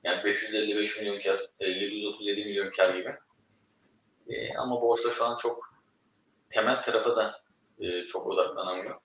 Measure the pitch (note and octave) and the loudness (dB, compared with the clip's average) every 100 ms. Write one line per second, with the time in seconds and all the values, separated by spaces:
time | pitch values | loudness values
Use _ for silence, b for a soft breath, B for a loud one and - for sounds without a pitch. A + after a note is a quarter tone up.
0 | - G2+ G#2 G#2 G#2+ G#2+ G#2 G#2 G#2+ G#2+ | -2 0 0 0 0 0 0 0 0 -2
1 | G#2 G2+ G2 G2 - _ G2 F#2 G2+ G#2 | -4 -2 0 0 -2 _ -2 0 -2 -2
2 | G#2 G#2 G#2 G2+ G#2 G2+ G2+ - F#2 F#2 | -6 -4 -2 -2 -2 -2 -2 4 4 4
3 | - - _ _ _ _ _ _ _ _ | -6 -10 _ _ _ _ _ _ _ _
4 | _ _ - A#2 A2+ - B2 A#2+ A#2 A#2 | _ _ -10 -8 -6 -4 -2 2 4 4
5 | A#2+ - A#2+ A#2+ A#2 A#2+ - _ _ _ | 2 2 0 2 -2 -4 -12 _ _ _
6 | _ _ _ _ _ A2+ A2 C3 - A2+ | _ _ _ _ _ 2 2 2 2 2
7 | A#2+ A2 G#2+ - _ _ _ _ F2+ F2+ | 4 2 2 -2 _ _ _ _ -4 -4
8 | F2 F#2 F#2+ F#2+ F2+ F#2+ F#2 F#2 F#2+ - | -4 -6 -2 2 2 0 -4 -4 -8 -12